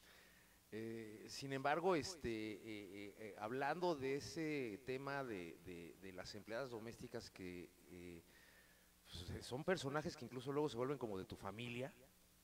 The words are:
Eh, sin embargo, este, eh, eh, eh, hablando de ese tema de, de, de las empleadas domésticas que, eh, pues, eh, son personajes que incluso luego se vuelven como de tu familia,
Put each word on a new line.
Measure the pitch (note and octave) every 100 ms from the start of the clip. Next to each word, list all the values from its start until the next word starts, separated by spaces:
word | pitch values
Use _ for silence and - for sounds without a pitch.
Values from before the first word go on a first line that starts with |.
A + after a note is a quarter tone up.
| - - - - - - -
Eh, | G#2+ A2+ A2+ A2 G#2+ A2
sin | - C#3
embargo, | C3+ C3+ D#3 F3 F3
este, | B2+ - A#2+
eh, | A2 A2 G#2
eh, | A2 G#2+ G2+ G2+ G2+ G2
eh, | A2 F#2
hablando | G#2+ B2+ C#3 D#3 F3 D#3
de | C3 C#3
ese | - - D#3+ D3 B2 G2 -
tema | C3 C#3 C#3
de, | C3 G2+ E2+ -
de, | F2+ F2 E2+ -
de | F#2+
las | F#2 F#2 G#2+
empleadas | G2 A2+ C3+
domésticas | A#2 A2+ A2+ B2+ A#2+ G#2
que, | - F#2 F2+ E2+ - C#2
eh, | F2+ F2 E2+ - - - - - - - - -
pues, | F2 F2
eh, | A#2
son | - B2
personajes | D#3 F3+ C3+ D3+ D#3+ D#3
que | A#2
incluso | B2+ B2+
luego | C#3 D3+
se | A2+
vuelven | B2+ C#3+
como | B2 F#2+
de | F2+
tu | F#2
familia, | G2+ G2+ A#2+ A#2+ C3 - - - - -